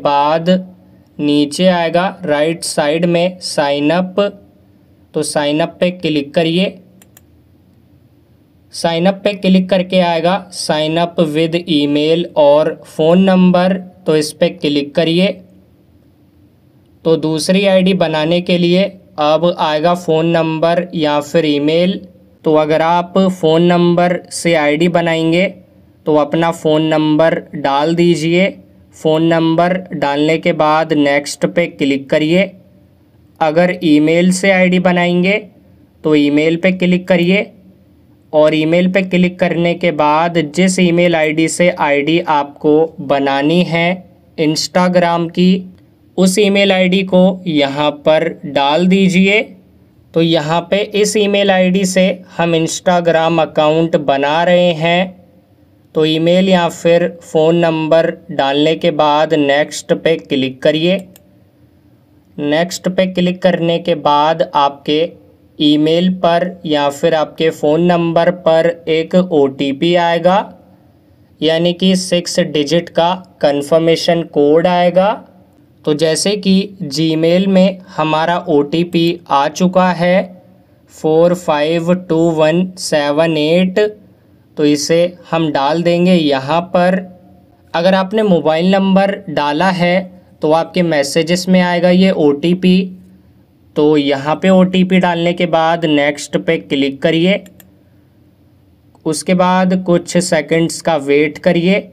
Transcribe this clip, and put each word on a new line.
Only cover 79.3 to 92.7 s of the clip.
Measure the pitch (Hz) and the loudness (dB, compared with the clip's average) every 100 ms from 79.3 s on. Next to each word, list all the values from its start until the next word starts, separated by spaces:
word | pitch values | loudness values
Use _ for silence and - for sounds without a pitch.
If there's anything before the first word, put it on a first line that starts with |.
आ | 139 139 | 0 0
चुका | 202 180 185 185 | 0 0 2 0
है | 165 175 185 - - - _ _ _ _ | 0 0 0 -2 -10 -20 _ _ _ _
फ़ोर | - 160 160 175 175 | -6 0 2 2 2
फ़ाइव | - 147 151 165 165 | -2 -2 0 -2 0
टू | 180 180 160 170 | -2 0 0 0
वन | 156 156 170 185 - | 2 2 2 -2 -6
सेवन | - 156 143 147 165 156 | -4 -2 0 0 0 0
एट, | 151 175 185 185 214 214 - _ _ _ _ - | 0 0 0 0 -2 -4 -18 _ _ _ _ -2
तो | |
इसे | 147 147 - 165 175 180 - | 0 0 0 0 0 -4 -6
हम | 165 160 | -4 -2
डाल | 143 139 165 | 0 0 0
देंगे | 170 175 180 | 0 2 2
यहाँ | 180 147 135 131 156 185 | 2 2 -2 0 -2 -2
पर। | 180 180 190 185 - - - _ _ _ | 0 0 0 -6 -16 -20 -20 _ _ _
अगर | - 180 | -2 0
आपने | 190 190 214 | 0 0 -2
मोबाइल | 214 170 147 160 180 | 0 2 2 0 2
नंबर | 196 190 190 196 196 - | 2 2 2 2 -2 -6
डाला | 147 147 147 185 | -4 -2 0 0
है | 170 175 185 185 - - _ | 0 0 -2 -4 -14 -20 _
तो | 156 | -2
आपके | 160 160 180 | 0 0 -2
मैसेजेस | 170 151 143 160 160 180 180 | 0 0 0 -2 0 -2 2
में | 185 | 2
आएगा | 180 175 175 | 2 0 2
ये | 180 190 | 4 2
ओटीपी। | - 151 143 170 180 185 | 2 0 0 0 0 2